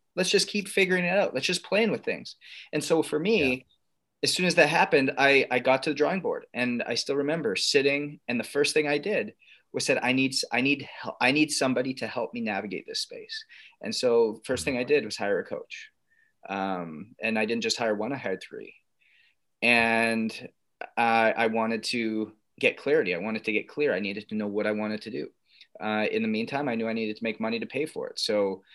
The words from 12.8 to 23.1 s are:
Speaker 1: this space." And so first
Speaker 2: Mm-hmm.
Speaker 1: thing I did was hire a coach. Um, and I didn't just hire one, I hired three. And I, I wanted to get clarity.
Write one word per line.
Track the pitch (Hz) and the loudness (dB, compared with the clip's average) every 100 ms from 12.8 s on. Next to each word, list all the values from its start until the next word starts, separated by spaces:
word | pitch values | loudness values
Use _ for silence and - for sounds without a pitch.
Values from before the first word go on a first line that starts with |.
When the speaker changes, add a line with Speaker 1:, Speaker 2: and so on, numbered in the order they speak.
| - | -8
Speaker 1:
this | - | -8
space." | - - - - - - - _ | -8 -12 -14 -14 -14 -20 -20 _
And | - | -8
so | 110 127 117 113 107 | 0 4 6 4 0
first | - 127 | -4 -2
Speaker 2:
Mm-hmm. | - 123 | -2 -2
Speaker 1:
thing | |
I | |
did | 127 147 | 2 2
was | 110 - | 2 -4
hire | 101 95 | 0 0
a | |
coach. | - - - - - _ _ _ _ _ - | -2 -10 -10 -16 -16 _ _ _ _ _ -8
Um, | 98 98 92 85 78 104 - | -4 -2 -4 -6 -12 -14 -6
and | 113 110 | -2 0
I | |
didn't | 110 117 | 0 0
just | 110 110 | -2 0
hire | 117 | 0
one, | 104 110 | 0 -4
I | 139 | -4
hired | 120 92 | -4 -6
three. | - - 53 _ _ _ _ _ _ _ _ _ | -8 -14 -16 _ _ _ _ _ _ _ _ _
And | 117 120 113 113 113 113 110 - - _ _ _ - - | 2 4 4 4 2 0 -2 -6 -16 _ _ _ -8 0
I, | 117 113 110 - | 4 6 4 4
I | 113 | 2
wanted | 110 113 113 | 2 0 -2
to | - 123 110 110 107 - _ - | -4 -2 -2 -2 -4 -8 _ 0
get | 120 - | 0 0
clarity. | 139 156 101 | 0 2 2